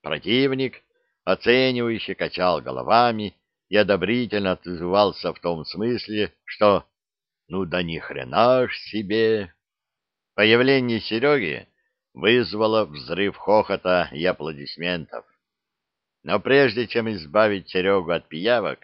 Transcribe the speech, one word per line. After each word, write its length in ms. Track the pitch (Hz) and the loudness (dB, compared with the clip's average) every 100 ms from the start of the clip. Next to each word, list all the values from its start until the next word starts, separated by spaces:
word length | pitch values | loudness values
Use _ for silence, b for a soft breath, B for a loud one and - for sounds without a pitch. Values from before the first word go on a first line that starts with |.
Противник, 800 | 73 76 85 123 135 135 131 - _ _ _ _ | -6 -6 0 0 0 -2 -6 -8 _ _ _ _
оценивающе 920 | - 95 120 123 131 123 120 110 - 95 | -4 -2 2 4 2 0 -2 -4 -8 -6
качал 440 | 87 - 92 80 | -6 -2 0 0
головами 760 | 64 64 64 113 120 110 101 _ _ _ _ | -4 -8 2 2 2 0 -8 _ _ _ _
и 80 | 202 | 0
одобрительно 760 | 196 98 80 120 120 104 95 | 2 2 0 -2 -2 -2 -2
отзывался 800 | 90 87 87 87 98 104 - 90 | -2 -6 -8 0 2 2 0 -8
в 60 | 78 | -4
том 240 | 87 82 | -6 -6
смысле, 680 | 76 82 117 123 - 104 98 _ | -8 -6 -4 -4 -6 -4 -4 _
что 400 | - - 104 98 - _ _ _ _ _ _ | -20 0 2 2 -2 _ _ _ _ _ _
«ну 180 | 95 | -6
да 180 | 90 90 | -4 -4
ни 160 | 85 80 | -4 -6
хрена 680 | - 69 64 80 120 127 107 | -8 -10 -2 2 4 4 0
ж 80 | - - | -4 -8
себе». 640 | 104 95 110 110 110 95 _ _ _ _ _ _ _ _ | -8 -2 0 2 0 -4 _ _ _ _ _ _ _ _
Появление 680 | - 107 117 131 135 123 113 | 2 4 6 4 2 2 -4
Серёги 680 | - 110 139 143 87 67 - _ _ _ _ | -2 0 2 2 0 -6 -12 _ _ _ _
вызвало 680 | 62 92 123 101 104 110 110 | -2 2 4 2 0 2 2
взрыв 520 | 87 73 67 85 101 - | -2 -8 -8 -2 -2 -2
хохота 720 | - 107 98 95 92 90 80 | 2 2 2 -2 0 0 0
и 120 | 73 | -2
аплодисментов. 1000 | 87 90 78 73 69 - 87 87 73 - _ _ _ _ _ _ _ _ _ _ | -2 -2 -8 -10 -14 -8 -6 -6 -8 -16 _ _ _ _ _ _ _ _ _ _
Но 180 | 71 101 | -4 -4
прежде 460 | 120 135 131 107 110 | 4 4 4 2 -2
чем 240 | 120 113 | -2 -2
избавить 560 | 101 76 92 110 101 - | -6 0 2 2 0 -4
Серёгу 440 | 92 92 98 82 | -2 2 0 0
от 160 | 85 _ | -4 _
пиявок 500 | 78 101 120 87 69 | -4 0 0 0 -6